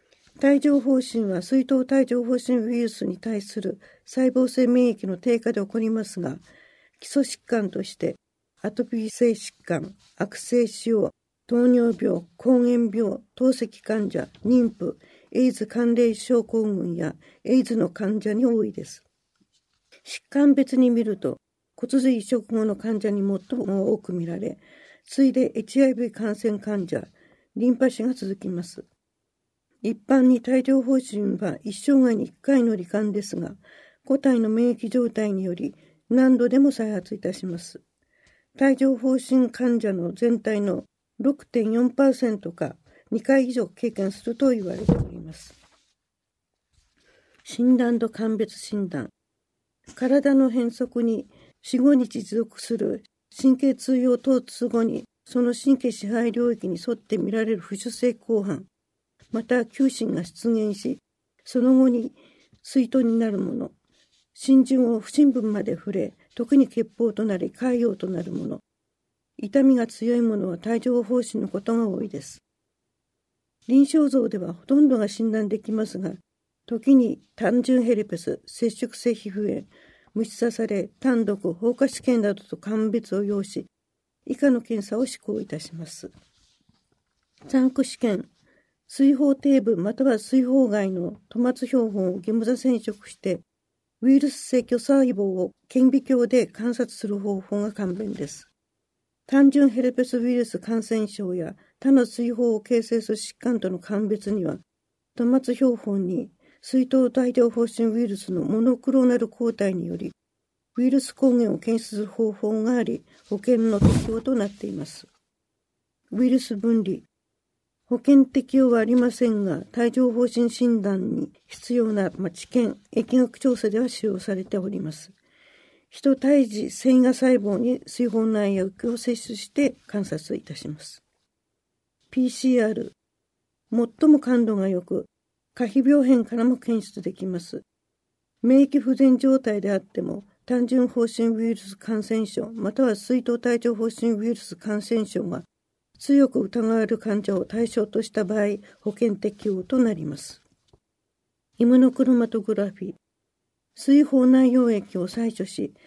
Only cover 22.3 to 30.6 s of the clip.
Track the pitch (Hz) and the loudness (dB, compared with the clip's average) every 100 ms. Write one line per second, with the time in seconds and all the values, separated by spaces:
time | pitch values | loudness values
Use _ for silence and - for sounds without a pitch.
22.3 | 247 208 226 220 202 220 220 214 202 196 | -4 -2 -2 -2 -2 -4 -4 -2 -2 -2
23.3 | 190 - 240 - 196 190 214 - 180 165 | -2 -6 -6 -2 -2 0 -2 -4 -8 -6
24.3 | 170 214 - _ - - _ _ - 269 | -6 -8 -10 _ -20 -20 _ _ 0 2
25.3 | 262 254 - 226 262 269 240 240 226 220 | 2 -2 -4 -4 2 2 2 -6 -6 -6
26.3 | 208 226 208 208 202 175 - - _ _ | -4 -4 -4 -4 -6 -4 -8 -10 _ _
27.3 | _ _ - 240 240 262 254 233 254 190 | _ _ -2 0 2 0 0 -6 -6 -8
28.3 | 196 190 175 175 - - _ _ _ _ | -8 -8 -8 -10 -16 -20 _ _ _ _
29.3 | _ _ _ _ _ 214 226 - 269 254 | _ _ _ _ _ -8 -8 0 4 6
30.3 | 247 240 262 | 4 2 0